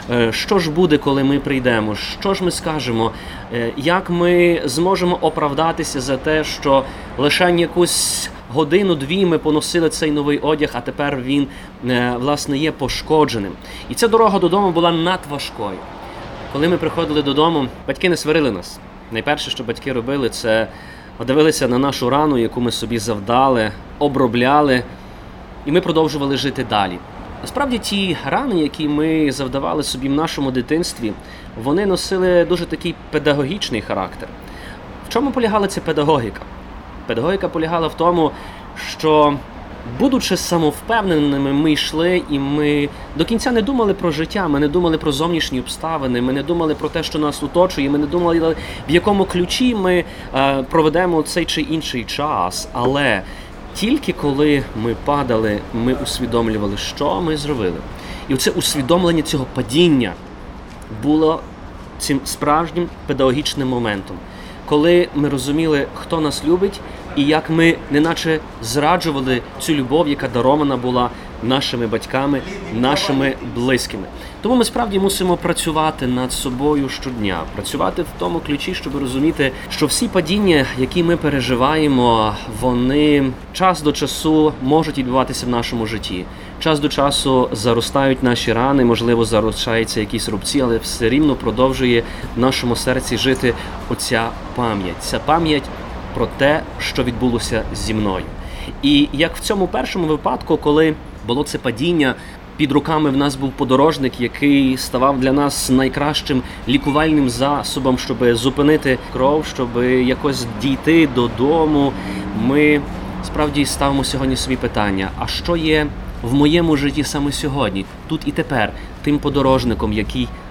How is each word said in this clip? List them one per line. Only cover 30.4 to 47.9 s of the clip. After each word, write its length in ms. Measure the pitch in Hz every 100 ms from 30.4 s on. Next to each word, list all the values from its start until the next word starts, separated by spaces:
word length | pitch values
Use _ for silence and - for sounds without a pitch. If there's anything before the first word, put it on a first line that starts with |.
| 135
дитинстві, 600 | 127 117 156 175 - 113 95 - - - -
вони 220 | 117 165 202
носили 600 | 180 - 190 185 175 160
дуже 200 | 175 170
такий 300 | 160 170 160 -
педагогічний 720 | 151 147 143 135 202 - 117
характер. 480 | - 98 90 - - - - - - - - - -
В 40 |
чому 180 | 233 277
полягала 360 | 254 226 214 196
ця 140 | 190
педагогіка? 600 | - 156 147 147 113 - - - - - - - -
Педагогіка 420 | 113 147 190 180
полягала 380 | 165 160 170 156
в 60 |
тому, 380 | - 170 175 151 - - - - - -
що, 440 | - 156 151 147 139 - - - - 123 120
будучи 380 | 262 254 - 180
самовпевненими, 1160 | - 170 151 - - 226 196 156 147 139 139
ми 180 | 139 160
йшли, 500 | 147 - 156 170 180 -
і 100 | 139
ми 500 | 139 147 147 147 143 - - 143
до 100 | 165
кінця 260 | 233 262
не 100 | 233
думали 320 | 208 262 208
про 180 | 196 175
життя, 360 | 147 160 208 175
ми 120 | 143
не 80 | 147
думали 300 | 175 170 156
про 140 | 160
зовнішні 480 | 135 165 165 - 127
обставини, 600 | - - 160 160 131 120
ми 120 | 120
не 100 | 139
думали 320 | 143 170 160 147
про 140 | 151
те, 140 | 165
що 160 | 156 156
нас 240 | 151 143
оточує, 460 | 143 175 180 170
ми 80 | 139